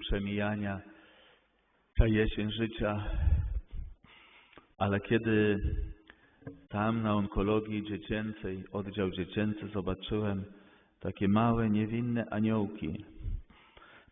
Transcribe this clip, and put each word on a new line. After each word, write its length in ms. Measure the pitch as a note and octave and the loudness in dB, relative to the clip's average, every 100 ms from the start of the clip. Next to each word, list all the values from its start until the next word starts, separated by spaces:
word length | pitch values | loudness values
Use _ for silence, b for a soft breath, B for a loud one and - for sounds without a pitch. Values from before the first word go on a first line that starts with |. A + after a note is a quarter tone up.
przemijania, 800 | - G#2 G2+ G#2 G#2 G#2+ G2+ G2 - B B B B B B _ _ _ _ - | -2 -2 0 -2 0 -2 -4 -6 -10 B B B B B B _ _ _ _ 2
ta 80 | A2+ | 4
jesień 460 | G#2+ A2 G#2+ G#2+ | 4 2 0 -4
życia. 520 | G#2 A2+ - G#2 G#2 G#2 B B B B B - - - - B B B B B B B - | -2 -4 -2 -2 -2 -2 B B B B B -6 -10 -10 -14 B B B B B B B -2
Ale 180 | G2+ G2 | 0 0
kiedy 600 | - A2+ A2+ G#2+ G#2 G2+ - - - - - B B B - - - | 2 2 4 4 4 2 0 -2 -4 -8 -20 B B B -16 -16 -6
tam 340 | G2+ A2 A2+ | 0 0 2
na 120 | A2 | 2
onkologii 720 | G#2 G2 - G2+ G#2+ G#2+ G#2+ | 2 0 0 2 2 2 -4
dziecięcej, 800 | G#2 G2 - G#2+ G#2+ G#2 F#2+ F#2+ - | -4 -8 -4 -4 -4 -6 -8 -8 -6
oddział 380 | G#2 G2 G2+ F#2+ | -6 -6 -2 -2
dziecięcy, 580 | F#2 F2 G#2+ G#2+ G#2 G#2 | -2 -4 -2 -2 -2 -6
zobaczyłem 760 | G2+ F2+ F#2 - G#2+ G#2 G2 F#2+ B B B B _ | -4 -4 -4 -2 -2 0 -2 -6 B B B B _
takie 280 | F2 - G2 | -8 0 4
małe, 420 | G#2+ A#2 A#2 A2+ | 6 6 4 4
niewinne 540 | G#2 A2 A#2 A#2+ A#2 A2 | 2 2 0 0 -2 -2
aniołki. 720 | G#2+ A2 A2 G#2 - D#2 - - - - - - B B B B B B | 2 2 2 0 -4 -6 -6 -10 -10 -6 -6 -8 B B B B B B